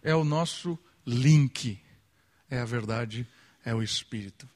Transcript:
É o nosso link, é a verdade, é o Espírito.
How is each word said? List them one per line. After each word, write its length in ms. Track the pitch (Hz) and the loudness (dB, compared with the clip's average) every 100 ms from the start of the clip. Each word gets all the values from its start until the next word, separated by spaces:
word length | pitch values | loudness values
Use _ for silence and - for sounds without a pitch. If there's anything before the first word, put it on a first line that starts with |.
É 100 | 151 | 2
o 100 | 160 | 0
nosso 540 | 151 151 170 - 175 165 _ _ | 2 -2 -2 -6 -8 -10 _ _
link, 760 | - 120 131 151 135 - 127 95 _ - _ _ _ _ _ | -4 2 8 8 6 0 -8 -8 _ -20 _ _ _ _ _
é 100 | 127 | -6
a 60 | 120 | -4
verdade, 640 | 120 107 113 117 110 120 _ - _ - | -4 -4 -4 -4 -8 -12 _ -20 _ -6
é 80 | |
o 80 | 113 | -4
Espírito. 640 | 110 - - 110 98 - 131 | -2 -6 -8 -12 -12 -16 -20